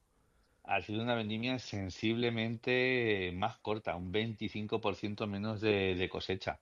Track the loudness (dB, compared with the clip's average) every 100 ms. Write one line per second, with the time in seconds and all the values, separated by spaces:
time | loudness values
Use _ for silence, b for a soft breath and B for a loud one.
0 | _ _ _ _ _ _ -2 -2 0 -2
1 | 0 0 0 -2 -2 -2 -4 -4 -4 -2
2 | 0 2 2 2 0 -2 0 2 4 4
3 | 4 2 0 0 -2 -2 -4 -2 -2 -4
4 | -2 0 0 -2 -6 -4 -2 0 0 0
5 | -4 -4 -4 -2 -2 0 4 4 4 2
6 | 0 -2 -2 -2 -2 -6